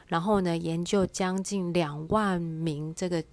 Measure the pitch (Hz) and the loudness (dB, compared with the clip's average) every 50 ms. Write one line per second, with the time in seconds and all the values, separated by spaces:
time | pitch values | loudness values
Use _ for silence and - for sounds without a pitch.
0 | - - 165 165 165 208 214 196 185 175 170 165 170 165 165 165 175 - - 202 | -8 -2 -2 0 2 4 4 4 4 2 0 0 0 -2 -2 -2 0 2 2 2
1 | 185 180 - - 190 185 185 190 190 - 202 196 180 175 170 175 165 143 147 151 | 2 2 0 -2 -2 0 0 -2 -2 -2 -4 -2 -2 0 0 0 0 0 -2 -6
2 | 156 160 202 214 214 196 185 175 170 165 160 160 165 165 147 143 151 156 165 - | -4 0 2 2 2 2 2 0 -2 -4 -4 -2 -2 -2 -2 -4 -6 -8 -6 -6
3 | 190 180 180 165 156 - | -4 -2 -2 -2 -4 -6